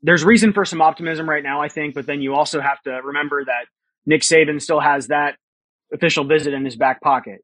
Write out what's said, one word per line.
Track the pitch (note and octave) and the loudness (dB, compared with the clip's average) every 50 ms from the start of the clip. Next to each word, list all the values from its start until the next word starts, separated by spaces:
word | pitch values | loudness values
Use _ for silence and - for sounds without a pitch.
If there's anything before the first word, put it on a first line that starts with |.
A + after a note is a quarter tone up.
there's | - D#3 F3 D#3+ | 2 4 4 4
reason | D3+ F#3+ A#3 G#3 G#3+ G#3+ | 6 6 6 6 6 4
for | G3 G3+ F#3+ | 2 2 -2
some | - F3+ D#3+ | -2 0 2
optimism | D#3+ D#3+ D#3+ - E3+ E3 D#3+ D#3 D#3+ | 2 2 2 0 -6 -8 -8 -6 -4
right | D#3+ D3+ D3+ | -4 -4 -4
now, | C#3+ C#3 C#3 C#3+ | -4 -4 -4 -4
I | D3 D3 | -6 -6
think, | - D#3 D3+ D3 C3 | -6 -6 -8 -8 -8
but | D3 B2 | -8 -8
then | D3 C#3+ C#3+ | -6 -6 -6
you | C#3 C3+ C#3 | -4 -2 0
also | C#3+ D3+ - - C#3+ | 0 0 0 -2 -4
have | C3+ C#3+ C#3 - | -2 -2 -4 -4
to | - C#3 B2+ B2+ | -6 -10 -10 -8
remember | B2+ C#3 C#3+ D3 D3 D3 C#3+ C#3+ C#3 | -8 -6 -4 -2 -2 -2 -2 -4 -4
that | C3 B2 B2 B2 - _ _ _ _ _ _ - | -4 -4 -6 -6 -10 _ _ _ _ _ _ -2
Nick | D3 D#3 D#3 | 0 2 2
Saban | - - E3+ D#3+ D#3 D3 D3+ D3 | 2 4 4 4 4 4 0 -4
still | - - D#3+ D3+ | -2 -2 0 0
has | D3 D3+ C#3+ C#3 B2 | 2 2 0 0 -2
that | A2 D3 D3 D3 D3 - _ _ _ _ _ _ _ _ _ _ - D3+ | -2 -2 -2 -2 -2 -4 _ _ _ _ _ _ _ _ _ _ -14 -6
official | - E3+ E3 - D#3 C#3+ | -2 -2 0 0 0 0
visit | C#3 D#3 D#3 - D3 | 2 2 2 2 0
in | C#3 C3+ C3+ | -4 -4 -6
his | C3 A#2 | -6 -4
back | A2+ C#3 C3 C3 - | -2 0 0 0 0
pocket, | - D3+ C3+ B2 - A2 F#2+ F#2+ | 0 0 0 0 -2 -6 -16 -14